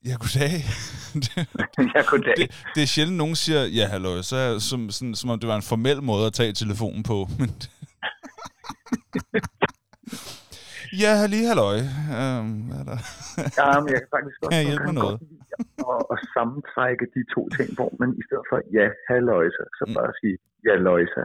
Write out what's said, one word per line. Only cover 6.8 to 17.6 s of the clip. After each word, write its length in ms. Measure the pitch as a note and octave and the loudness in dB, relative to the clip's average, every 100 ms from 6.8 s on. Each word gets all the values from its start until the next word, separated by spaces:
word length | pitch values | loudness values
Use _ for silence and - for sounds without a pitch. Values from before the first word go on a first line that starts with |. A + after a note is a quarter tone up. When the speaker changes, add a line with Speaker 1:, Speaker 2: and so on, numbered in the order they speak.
| A2 F#2 | -2 -4
Speaker 1:
på, 260 | A2 G#2+ G2 | -2 -2 -2
<laughs> 100 | - | -2
men 100 | B2+ | -2
<laughs> 60 | - - _ - _ - - - - E5+ _ - - - - _ - - G#3 - _ - - _ _ - - - - - - - - - F#3 | -4 -14 _ -20 _ -12 -10 -20 -16 -18 _ -16 -16 -6 -6 _ -8 -2 -4 -4 _ -4 -4 _ _ -16 -16 -14 -18 -20 -20 -18 -16 -12 0
Ja, 100 | G#3 G#3+ | 4 6
halli, 180 | G#3 G#3+ A#3 | 4 2 4
halløj. 260 | G#3 G#2 G#2 C3+ C3+ D3+ A#2+ | 4 4 2 0 -2 -4 -2
Øhm, 340 | C3 B2+ A2 G#2+ A#2 | -2 -2 -4 -6 -6
hvad 100 | C#3 | -8
er 40 | C3+ | -6
der? 80 | - - - - - C#3+ - | -8 -8 -14 -12 -6 -4 2
Speaker 2:
Ja, 80 | C#3+ C#3+ | 4 4
men 60 | D3 | 4
jeg 60 | C3 | -2
kan 60 | B2 D3 | 0 -4
faktisk 200 | C#3+ - | -4 -6
godt 100 | D#3 | 0
Speaker 1:
Kan 60 | E3 | 2
jeg 60 | |
Speaker 2:
nogle 60 | D3 | 2
Speaker 1:
hjælpe 140 | D3 - | 0 -2
med 0 | |
Speaker 2:
gange 140 | D#3 | 0
Speaker 1:
noget? 160 | - G#2+ | 0 -2
Speaker 2:
godt 100 | D#3+ | -8
lide 120 | - _ - A#3+ - C4 | -20 _ -12 -10 -8 -4
at, 60 | B3 - | -2 -2
at 40 | A#2 - - | -4 -4 -2
sammentrække 680 | A#2 C#3 - - B2+ B2 B2 | -2 -4 -8 -2 0 0 -2
de 60 | - A#2+ | -4 -2
to 80 | - A2 | -2 -4
ting, 120 | - | -2